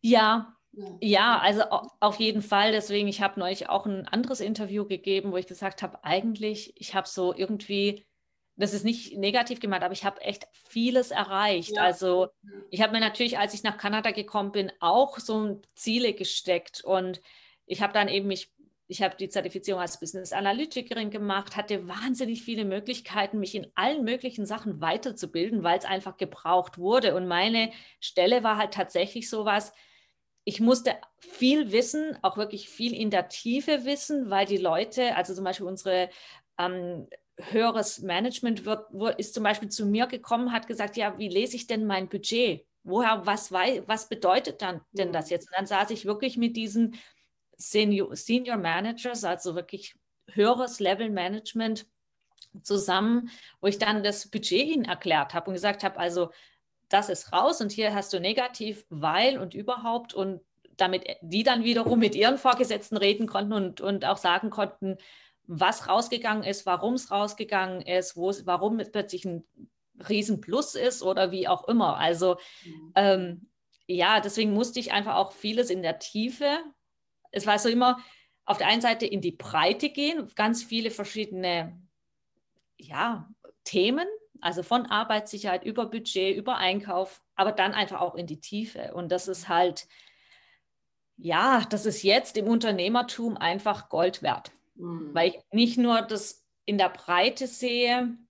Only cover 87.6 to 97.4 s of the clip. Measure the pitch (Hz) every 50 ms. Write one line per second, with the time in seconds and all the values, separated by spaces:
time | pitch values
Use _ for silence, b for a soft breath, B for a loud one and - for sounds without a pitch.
87.6 | 185 196 196 214 202 190 196 - 180 175 - - 175 170 156 151 - - - 208
88.6 | 220 226 - - - - - 175 175 165 180 180 - 190 190 180 175 185 180 170
89.6 | 180 180 - - - b b b b b b b b b b b b b b b
90.6 | b _ _ _ _ _ _ _ _ _ _ - - 165 160 165 202 262 269 233
91.6 | 208 - 214 208 208 220 190 - - 190 185 175 175 - - 220 190 214 233 226
92.6 | 233 226 202 185 175 196 226 247 240 240 - - 233 233 208 - - 170 175 196
93.6 | 208 220 202 - - _ - 151 170 185 185 - - 151 117 - - - _ _
94.6 | _ _ _ - 175 175 170 165 156 147 147 165 170 185 170 - _ _ - 214
95.6 | 240 233 233 247 240 240 233 226 220 - 214 202 - - - _ _ _ _ _
96.6 | _ - 208 202 190 180 - - - - 175 175 190 254 262 -